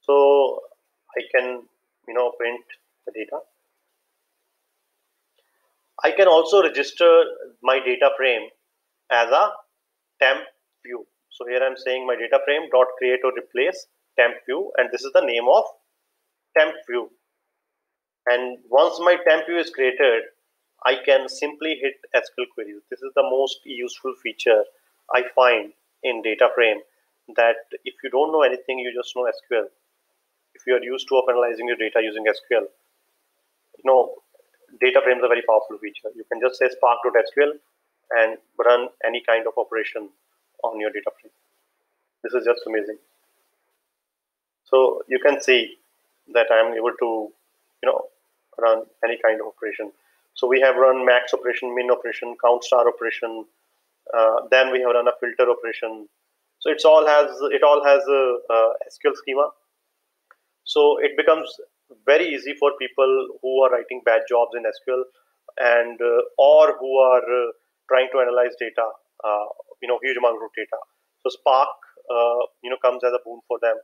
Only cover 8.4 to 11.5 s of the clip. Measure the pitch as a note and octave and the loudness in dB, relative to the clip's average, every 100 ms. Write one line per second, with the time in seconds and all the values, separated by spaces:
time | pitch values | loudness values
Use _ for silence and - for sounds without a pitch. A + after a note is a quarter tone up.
8.4 | G#2+ _ _ _ _ _ _ A#2+ A#2 C#3 | -6 _ _ _ _ _ _ 0 2 2
9.4 | G#3 - _ _ _ _ _ _ C3 C#3 | 0 -2 _ _ _ _ _ _ 0 0
10.4 | - _ _ _ B2 A#2+ G#2 _ _ - | -8 _ _ _ -16 -16 -16 _ _ -16
11.4 | A#2+ | -6